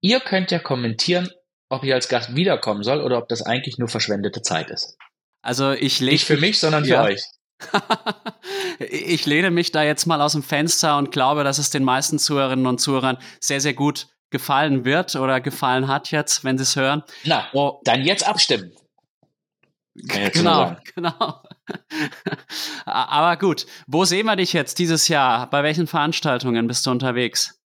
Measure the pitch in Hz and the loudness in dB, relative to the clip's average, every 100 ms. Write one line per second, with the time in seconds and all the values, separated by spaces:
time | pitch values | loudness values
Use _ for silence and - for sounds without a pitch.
0 | 180 254 - 190 180 170 - 131 120 113 | 4 2 2 -2 0 -2 -2 -2 -2 -2
1 | - 175 180 - _ _ _ 135 135 131 | 0 0 0 -10 _ _ _ -4 0 0
2 | - 120 117 127 185 143 - 104 104 139 | 2 -2 0 0 2 2 0 -2 0 0
3 | 131 123 120 117 110 123 - - 117 110 | 0 -2 -2 -6 -2 -2 -4 -6 -4 -2
4 | - 101 98 - - 82 78 - - - | -2 -2 -2 -4 -4 -4 -4 -8 -10 -12
5 | - _ _ _ - 123 135 135 135 - | -20 _ _ _ -6 0 0 0 0 0
6 | 127 147 - 147 170 214 160 156 143 127 | 2 2 4 2 2 2 2 2 4 4
7 | 110 101 - _ _ _ - 202 - 220 | 4 0 -8 _ _ _ -4 -4 -2 -4
8 | - - 233 - 359 392 370 330 - 147 | -4 -8 -12 -14 -10 -8 -8 -8 -8 -8
9 | 160 165 - 147 185 175 170 156 151 151 | -2 -2 2 2 4 2 0 2 2 2
10 | 170 160 147 151 135 147 160 - 160 147 | 0 2 2 0 -2 -2 0 2 2 2
11 | 139 143 131 147 139 135 143 143 131 131 | 0 0 2 2 0 0 -2 0 2 2
12 | 143 151 - 143 135 131 127 123 - 135 | 0 0 0 0 0 2 0 0 0 2
13 | 131 127 - - - 139 143 127 147 147 | 0 -2 -8 -8 -4 -2 -2 0 0 -2
14 | - _ _ 131 - 139 151 135 120 151 | -10 _ _ -6 0 2 2 2 2 0
15 | 180 143 131 131 135 - 135 127 135 139 | 0 -2 0 0 -2 -2 0 2 0 -2
16 | - 156 147 - 135 131 131 143 131 147 | -2 -2 0 -2 0 0 0 0 0 0
17 | - - 151 147 - 135 143 - 135 123 | -4 -10 0 0 0 0 0 0 0 2
18 | 139 196 - 214 - 123 90 - _ _ | 2 0 0 0 2 0 -2 -20 _ _
19 | _ _ _ _ _ _ _ _ _ - | _ _ _ _ _ _ _ _ _ -20
20 | - 101 101 - 175 156 - 170 - - | -8 -2 0 2 4 4 2 -2 -14 -6
21 | 170 165 220 - - - - - _ 311 | -6 -2 -6 -6 -18 -20 -14 -14 _ -6
22 | 151 - - - - - - - - 110 | -6 -6 -10 -10 -10 -10 -10 -10 -6 -4
23 | 127 147 165 170 190 151 - - - 147 | 0 2 2 2 0 0 -6 -14 -4 0
24 | 185 180 220 202 180 175 135 - 175 160 | 2 2 0 0 2 0 -2 0 0 2
25 | - 156 127 117 123 143 147 156 160 170 | 2 4 4 2 0 0 0 0 0 0
26 | 151 160 156 127 127 117 117 123 - 123 | 0 0 0 0 0 0 0 -2 -2 0
27 | 127 123 120 - - - _ | 0 0 0 -2 -4 -8 _